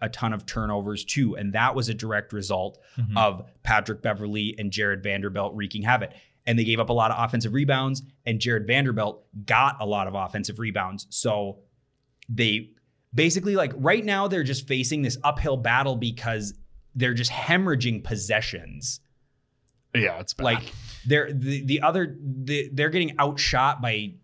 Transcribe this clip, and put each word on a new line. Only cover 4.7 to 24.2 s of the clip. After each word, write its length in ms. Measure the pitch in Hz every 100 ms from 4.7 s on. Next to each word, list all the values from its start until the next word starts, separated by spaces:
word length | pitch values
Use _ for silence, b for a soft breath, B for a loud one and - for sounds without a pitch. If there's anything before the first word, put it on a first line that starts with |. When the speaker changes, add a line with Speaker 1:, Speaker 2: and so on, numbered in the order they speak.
Speaker 1:
Jared 320 | 101 101 98
Vanderbilt 500 | 101 98 98 98 98 107
wreaking 280 | 98 107
havoc. 280 | 104 123 101 B B B -
And 100 | 117
they 60 |
gave 160 | 110 113
up 100 | 113
a 40 |
lot 180 | 120 113
of 120 | 113
offensive 300 | 117 120 117
rebounds, 480 | 131 143 131 135 135 B _ -
and 140 | 107
Jared 260 | 113 113 104
Vanderbilt 600 | 131 135 110 107 - _ 104 101
got 300 | 117 139 139
a 40 | 107
lot 220 | 104 95
of 80 | 98
offensive 440 | 92 104 101 104
rebounds. 460 | 113 101 92 98 -
So 500 | - 120 104 101 98 _ _ _ _ _ _ -
they 420 | 117 113 107 107 _ _ _ _
basically, 420 | 120 165 180 196 196
like, 160 | 143 131
right 280 | 139 214 208
now 220 | 196 202
they're 140 | 185 135
just 200 | 135 -
facing 360 | 131 123 151
this 160 | 131 117 143
uphill 320 | 147 156 131
battle 400 | 113 127 135 120
because 560 | 117 120 117 110 101 - - - - 131
they're 180 | 127
just 160 | 120 120
hemorrhaging 720 | - - 175 190 139 117 110 -
possessions. 960 | 107 95 110 - - - 65 - - _ _ _ _ _ _ _ _ _
Speaker 3:
Yeah, 260 | 120 101 85
it's 140 | 92
bad. 100 | - 127
Speaker 1:
Like, 180 | 117 120 - - - 120
they're, 260 | 147 139
the, 320 | 139 135 139 139
the 160 | 143
other, 340 | 151 180 165 143
the, 480 | 143 131 131 147 139
they're 180 | 139 151
getting 260 | 170 165 143
outshot 600 | 143 143 - 127 135 127
by 320 | 120 107 104 90